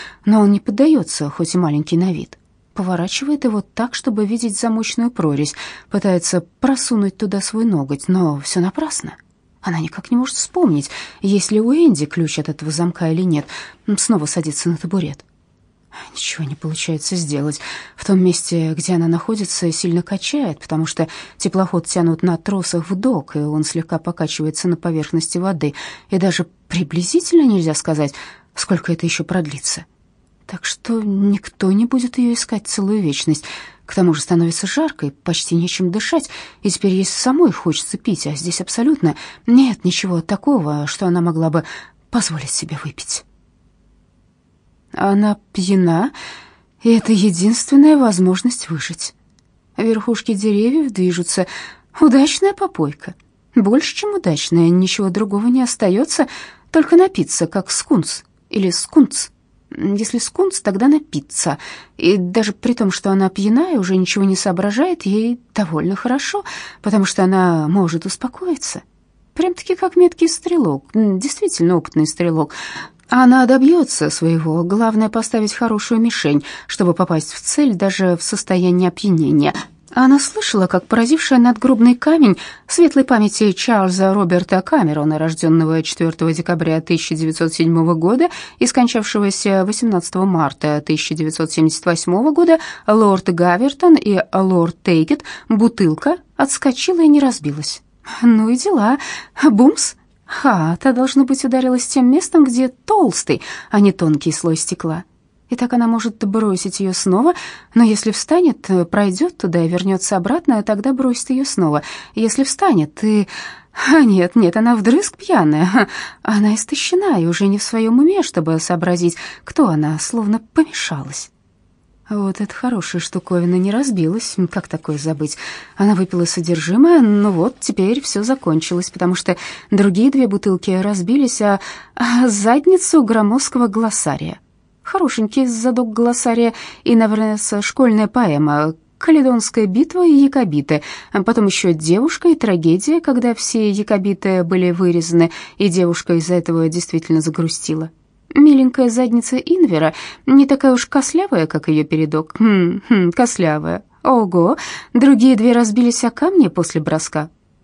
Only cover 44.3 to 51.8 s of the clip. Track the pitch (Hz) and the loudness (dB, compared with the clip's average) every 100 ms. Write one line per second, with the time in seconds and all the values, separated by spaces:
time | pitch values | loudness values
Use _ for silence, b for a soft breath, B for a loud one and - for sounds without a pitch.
44.3 | _ _ _ _ _ _ - 190 202 208 | _ _ _ _ _ _ -4 0 2 0
45.3 | 208 _ - 185 196 175 165 247 B B | -2 _ -6 0 2 2 2 -2 B B
46.3 | B B B B _ 233 233 - 214 208 | B B B B _ 2 2 4 2 2
47.3 | 170 202 233 - 277 302 302 247 180 185 | 2 0 0 2 6 6 6 4 2 2
48.3 | 185 240 - - 160 - 165 - - _ | 2 -2 -4 -8 -8 -8 -10 -12 -14 _
49.3 | _ _ _ _ - 226 220 214 220 - | _ _ _ _ -4 0 0 -2 -4 -2
50.3 | 202 214 202 226 302 285 196 180 175 175 | -2 0 2 2 2 -2 0 0 0 -2
51.3 | - 185 B B B | -4 -4 B B B